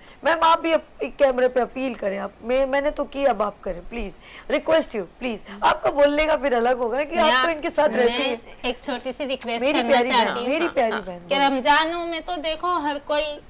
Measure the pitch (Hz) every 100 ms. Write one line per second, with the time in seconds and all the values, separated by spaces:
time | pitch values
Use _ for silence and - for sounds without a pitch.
0 | - - 285 330 330 330 330 311 - -
1 | 254 - 277 247 254 254 233 262 262 220
2 | 202 196 196 - 226 262 269 277 285 294
3 | 277 277 269 208 208 - 196 170 - 233
4 | 202 - - - - 269 302 320 - 214
5 | 165 - 247 208 - 202 - - 320 285
6 | 285 294 311 294 277 240 233 247 233 254
7 | 294 339 311 254 330 302 320 - 302 233
8 | 233 247 269 233 - - 247 247 - 247
9 | 262 247 262 262 233 233 262 302 240 254
10 | 247 247 202 240 240 320 339 - 226 208
11 | 185 175 - 285 277 262 277 294 320 349
12 | 339 330 320 349 320 311 349 339 294 285
13 | - 294 302 294